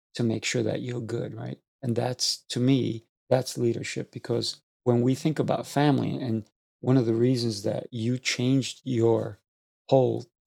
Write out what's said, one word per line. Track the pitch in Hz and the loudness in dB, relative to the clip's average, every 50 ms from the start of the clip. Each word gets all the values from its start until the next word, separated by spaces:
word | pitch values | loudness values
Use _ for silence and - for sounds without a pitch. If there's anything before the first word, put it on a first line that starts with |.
| _ _ - | _ _ -4
to | - 120 | -2 0
make | 113 113 110 - | 0 0 -2 -4
sure | - - 123 113 | -2 -2 0 0
that | 107 104 - | 0 -2 -4
you're | 123 123 123 123 | -4 -6 -8 -8
good, | 113 110 120 117 - - 110 | -8 -6 -6 -6 -6 -8 -8
right? | 113 123 123 131 - _ _ _ _ | -10 -10 -10 -12 -12 _ _ _ _
And | - 120 113 | -4 -2 -2
that's, | 117 120 127 127 - - - - - _ - | -2 -2 -4 -4 -4 -4 -4 -4 -6 _ -6
to | - 123 | -2 0
me, | 123 131 139 127 113 113 113 113 - _ _ _ _ - | 4 4 4 4 2 0 -4 -6 -10 _ _ _ _ 0
that's | 123 131 127 - - | 0 0 0 -2 -4
leadership, | 131 123 117 110 - 107 - - - - - | -2 0 0 0 -2 -6 -8 -8 -8 -10 -10
because | - - - - 117 117 113 - - - _ _ _ _ - | -12 -10 -4 -4 -2 -2 -2 -4 -8 -10 _ _ _ _ 0
when | 127 120 120 | 2 2 4
we | 120 131 131 | 4 2 2
think | - - 160 151 - | 2 0 -2 0 0
about | 127 - 131 - - | 0 0 0 -2 -4
family, | - - 139 147 147 135 120 110 101 - | -4 0 2 4 4 4 2 0 -2 -4
and | - 131 117 113 110 110 _ _ _ _ _ _ _ | -4 -4 -2 -4 -4 -4 _ _ _ _ _ _ _
one | - 123 131 | 0 2 4
of | 135 117 | 4 4
the | 117 113 | 2 2
reasons | 113 120 127 131 120 120 117 104 101 98 | 2 4 2 2 2 0 -2 -4 -4 -4
that | 110 - - - - | -4 -4 -4 -6 -8
you | 127 117 113 120 127 | -6 -4 -2 -2 -2
changed | 123 - - - - 123 127 135 135 117 - - - - | -2 -2 -4 -2 0 2 2 2 2 0 -2 -8 -10 -6
your | 135 123 113 113 117 113 110 107 107 104 - _ _ _ _ _ _ _ _ _ - | -4 0 2 4 4 4 2 0 -4 -10 -14 _ _ _ _ _ _ _ _ _ 4
whole | 135 135 127 117 113 120 117 _ _ _ _ | 4 4 4 4 0 -4 -8 _ _ _ _